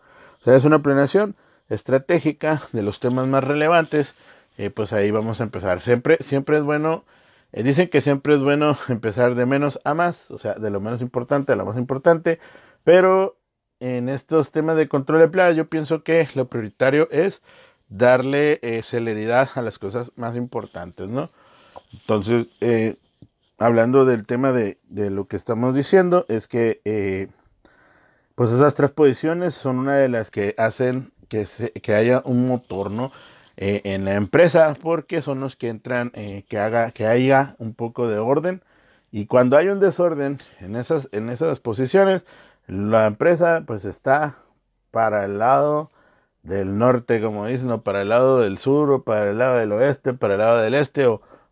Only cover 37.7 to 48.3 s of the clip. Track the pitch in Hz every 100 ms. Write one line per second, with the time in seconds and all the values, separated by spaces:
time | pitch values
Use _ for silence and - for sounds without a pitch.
37.7 | - 117 120 120 104 117 143 175 185 _
38.7 | _ _ _ _ 110 101 131 123 143 185
39.7 | 202 196 - 175 147 139 139 - - 95
40.7 | 113 123 160 131 104 117 123 160 131 120
41.7 | 110 131 190 196 190 - - _ _ -
42.7 | 95 104 110 107 104 160 165 170 165 151
43.7 | 107 101 - 131 143 147 - _ _ _
44.7 | _ _ 113 110 104 98 101 117 139 147
45.7 | 151 156 _ _ _ _ _ - 98 95
46.7 | 101 123 123 120 113 110 104 107 127 127
47.7 | 113 101 98 98 117 131